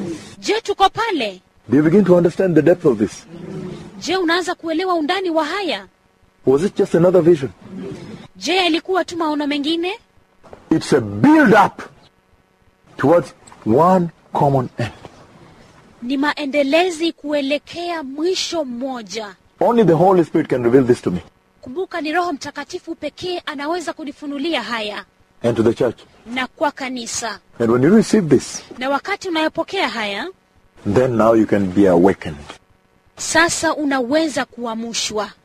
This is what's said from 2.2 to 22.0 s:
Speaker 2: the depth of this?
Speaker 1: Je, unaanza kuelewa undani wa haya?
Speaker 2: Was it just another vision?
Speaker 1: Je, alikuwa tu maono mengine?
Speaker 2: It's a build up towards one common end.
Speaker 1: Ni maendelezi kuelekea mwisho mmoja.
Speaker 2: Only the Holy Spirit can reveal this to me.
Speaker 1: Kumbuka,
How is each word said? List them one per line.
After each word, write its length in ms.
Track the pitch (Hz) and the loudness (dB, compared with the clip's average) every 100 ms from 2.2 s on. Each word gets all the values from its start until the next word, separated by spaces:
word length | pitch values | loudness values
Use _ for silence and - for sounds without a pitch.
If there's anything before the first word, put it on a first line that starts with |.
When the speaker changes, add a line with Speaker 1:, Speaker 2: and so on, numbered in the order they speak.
| 175 - 190 | 4 0 2
Speaker 2:
the 80 | 156 | 4
depth 220 | 147 - 190 | 4 4 2
of 120 | 107 | 2
this? 280 | - - - 170 - 190 185 - - 196 | -2 -4 -18 -18 -14 -12 -12 -14 -18 -12
Speaker 1:
Je, 160 | 233 370 | -4 -2
unaanza 380 | 330 339 359 | 0 0 -2
kuelewa 400 | 330 330 320 381 | -6 -4 -4 -2
undani 360 | 349 302 381 370 | -2 -2 -2 -2
wa 140 | 320 | -2
haya? 420 | 302 381 359 202 190 _ _ _ _ _ 135 | -2 -4 -4 -6 -10 _ _ _ _ _ 0
Speaker 2:
Was 160 | 139 | 2
it 140 | 196 - | 0 -2
just 180 | 196 | 0
another 260 | 175 175 180 | 4 4 6
vision? 280 | 165 165 131 - - - - - - - - 185 | 4 2 0 -10 -18 -14 -14 -14 -16 -18 -20 -10
Speaker 1:
Je, 240 | 269 370 | -4 0
alikuwa 440 | 349 320 - 370 | 0 -2 -2 -4
tu 120 | 320 339 | -2 -4
maono 300 | 311 294 294 | -4 -4 -4
mengine? 520 | 294 285 339 359 466 _ _ _ _ - - - | -4 -4 -4 -6 -10 _ _ _ _ -20 -20 -2
Speaker 2:
It's 220 | 160 - | -2 2
a 80 | 143 | 0
build 540 | 107 104 110 311 269 | 0 2 4 6 6
up 280 | 104 - - - _ _ _ _ _ _ _ _ _ _ - | 6 4 -2 -18 _ _ _ _ _ _ _ _ _ _ -2
towards 380 | 135 170 - - - - 107 | 4 4 2 -12 -20 -10 0
one 420 | 123 175 185 170 - _ | 4 4 4 0 -6 _
common 360 | - 143 135 123 - | 0 2 0 -2 -6
end. 120 | 117 - - - - _ - - - _ _ _ | -6 -8 -20 -20 -20 _ -20 -20 -20 _ _ _
Speaker 1:
Ni 140 | 240 277 | -6 -2
maendelezi 960 | 294 277 285 294 277 320 370 311 330 | -2 -2 -2 -2 2 2 0 -2 -4
kuelekea 920 | - 294 294 269 294 - 320 349 330 | -4 -4 -4 -2 -4 -6 -10 -8 -8
mwisho 600 | 262 285 339 370 - 339 | -10 -4 -4 -2 -4 -6
mmoja. 720 | 269 240 269 247 196 214 208 - _ _ | -6 -8 -8 -8 -10 -12 -12 -16 _ _
Speaker 2:
Only 240 | 185 233 | 2 4
the 80 | 175 | 4
Holy 320 | 156 185 185 | 6 6 4
Spirit 240 | 160 165 143 | 2 0 0
can 140 | 131 | 0
reveal 200 | 117 131 123 | 4 4 4
this 160 | 120 | 2
to 80 | - | 0
me. 100 | 87 - _ _ _ | -4 -8 _ _ _
Speaker 1:
Kumbuka, 400 | 254 277 370 349 | -12 -10 -8 -6